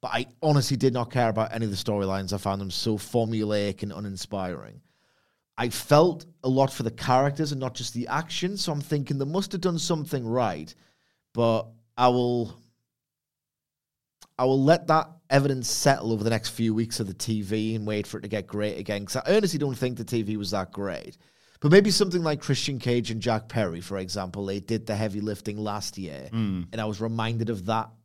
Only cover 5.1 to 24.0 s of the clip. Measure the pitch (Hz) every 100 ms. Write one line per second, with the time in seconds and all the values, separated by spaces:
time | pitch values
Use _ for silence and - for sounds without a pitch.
5.1 | _ _ _ _ - 120 - - 147 175
6.1 | 170 - _ 131 131 135 - 113 113 -
7.1 | 127 143 143 156 143 131 123 117 120 123
8.1 | 135 165 - 180 202 - 147 143 147 135
9.1 | 139 139 170 196 190 185 170 - 165 147
10.1 | 139 117 120 117 78 80 - _ _ _
11.1 | _ _ 113 117 110 - - _ - 127
12.1 | 123 123 120 117 - _ _ _ _ _
13.1 | _ _ _ _ _ _ _ _ _ _
14.1 | _ - - 127 135 135 170 170 156 -
15.1 | - _ 139 139 135 117 - 143 139 110
16.1 | 110 110 113 113 - 113 110 113 - 104
17.1 | 92 - 110 98 110 110 110 104 107 98
18.1 | 104 104 104 95 104 107 80 104 202 101
19.1 | - - 202 208 160 139 123 127 120 113
20.1 | 117 104 107 101 98 92 - 98 78 -
21.1 | - _ _ _ _ 151 180 202 175 196
22.1 | 180 165 139 - 131 - 135 123 120 110
23.1 | 117 113 110 110 117 101 82 87 98